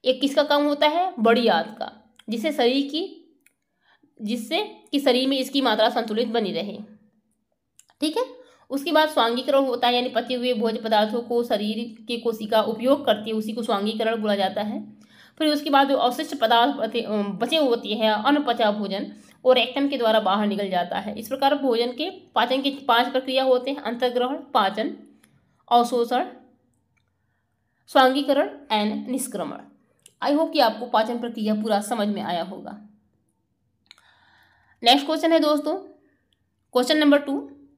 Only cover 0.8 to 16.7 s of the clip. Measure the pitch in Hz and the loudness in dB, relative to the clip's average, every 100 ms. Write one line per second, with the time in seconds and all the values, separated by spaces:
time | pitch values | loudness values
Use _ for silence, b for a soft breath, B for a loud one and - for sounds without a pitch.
0.8 | 302 330 370 359 220 233 226 165 - - | 2 2 -2 0 2 4 4 2 0 -10
1.8 | - - _ _ - 226 311 294 240 269 | -12 -14 _ _ -10 -4 -2 2 2 2
2.8 | 277 294 392 - _ _ _ _ _ _ | -2 -4 -8 -12 _ _ _ _ _ _
3.8 | _ _ _ _ 214 240 - 330 427 - | _ _ _ _ -8 -6 -4 -4 -6 -12
4.8 | _ 285 277 247 262 269 269 277 254 214 | _ 0 2 2 0 -2 -2 0 0 2
5.8 | 220 233 220 214 226 226 196 165 202 - | 2 0 -4 -4 -2 -2 -2 -6 -8 -12
6.8 | - - _ _ _ _ _ _ _ _ | -18 -20 _ _ _ _ _ _ _ _
7.8 | _ _ 302 311 508 B B B B 277 | _ _ -4 -4 -6 B B B B -6
8.8 | 311 311 311 302 226 240 262 277 269 240 | 0 2 2 2 0 0 2 2 2 0
9.8 | 240 247 247 220 240 254 247 226 226 220 | 0 2 0 -4 -4 -4 -2 0 -2 -2
10.8 | 220 214 214 240 233 240 240 214 214 214 | 0 2 2 -2 -2 -2 0 -2 -2 -4
11.8 | 233 - - 240 233 220 208 220 214 220 | -8 -12 -8 -4 -4 -6 0 0 0 -2
12.8 | 247 285 254 208 220 220 214 220 220 202 | 2 2 2 -2 -2 -4 -4 -6 -2 -2
13.8 | 208 220 226 226 214 202 196 214 208 247 | -2 -2 -2 -2 -2 0 -2 -2 -6 -8
14.8 | - - b b b _ 311 294 302 277 | -12 -20 b b b _ -2 0 2 4
15.8 | 277 277 247 240 311 285 220 233 247 | 4 2 2 -2 -8 -2 2 4 4